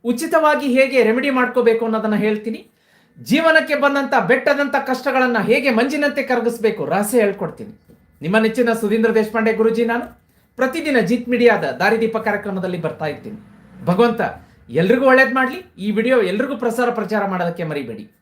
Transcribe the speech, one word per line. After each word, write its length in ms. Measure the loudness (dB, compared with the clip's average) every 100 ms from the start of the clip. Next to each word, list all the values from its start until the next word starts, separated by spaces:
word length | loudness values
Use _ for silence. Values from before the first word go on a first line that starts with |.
| -4
ಉಚಿತವಾಗಿ 600 | -4 0 2 2 2 2
ಹೇಗೆ 360 | 2 4 4
ರೆಮಿಡಿ 260 | 2 2 0
ಮಾಡ್ಕೋಬೇಕು 560 | 0 0 2 2 2 0
ಅನ್ನೋದನ್ನ 300 | -2 0 0
ಹೇಳ್ತೀನಿ. 560 | 0 -2 -6 -10 -14 _ _ _ _ -20
ಜೀವನಕ್ಕೆ 540 | -2 2 4 2 2 0
ಬಂದಂಥ 380 | 2 0 0 0 2
ಬೆಟ್ಟದಂಥ 480 | 0 2 0 0 -2
ಕಷ್ಟಗಳನ್ನ 640 | -2 -4 -2 0 0 0
ಹೇಗೆ 300 | 2 2 2
ಮಂಜಿನಂತೆ 540 | 0 0 0 -2 -2
ಕರಗಿಸ್ಬೇಕು 640 | -2 -2 -2 -2 -2 -2 -2
ರಹಸ್ಯ 340 | -2 0 2
ಹೇಳ್ಕೊಡ್ತೀನಿ. 540 | 2 -2 -10 -10 -18 -18 _ -20 _ _
ನಿಮ್ಮ 160 | 0 0
ನೆಚ್ಚಿನ 360 | 2 0 0
ಸುಧೀಂದ್ರ 420 | 0 0 0 2 2
ದೇಶಪಾಂಡೆ 380 | 0 -2 -2
ಗುರೂಜಿ 320 | 2 0 0 -2
ನಾನು. 400 | -2 -6 -18 _ _ _ -4
ಪ್ರತಿದಿನ 440 | -4 -2 0 0
ಜೀತ್ 300 | 2 -2 0
ಮೀಡಿಯಾದ 340 | 4 4 4
ದಾರಿದೀಪ 540 | -2 0 0 2 0 -2
ಕಾರ್ಯಕ್ರಮದಲ್ಲಿ 640 | -4 -4 -6 -6 -6 -4
ಬರ್ತಾ 240 | -6 -6 -8
ಇರ್ತೀನಿ. 320 | -8 -14 -16 -20 -20 -20 -6 -2
ಭಗವಂತ 360 | 2 2 2 -4 -6 -20 _ -4
ಎಲ್ರಿಗೂ 360 | 0 2 4 6
ಒಳ್ಳೇದ್ 280 | 6 4
ಮಾಡ್ಲಿ. 300 | 2 -2 -4 -14 -8
ಈ 140 | -4
ವಿಡಿಯೋ 300 | -2 2 2
ಎಲ್ರಿಗೂ 360 | 2 -2 -4 -4
ಪ್ರಸಾರ 320 | -4 -2 -2
ಪ್ರಚಾರ 360 | -2 -4 -2 -2
ಮಾಡೋದಕ್ಕೆ 380 | -2 -4 -4
ಮರಿಬೇಡಿ. 460 | -6 -6 -8 -12 -16 _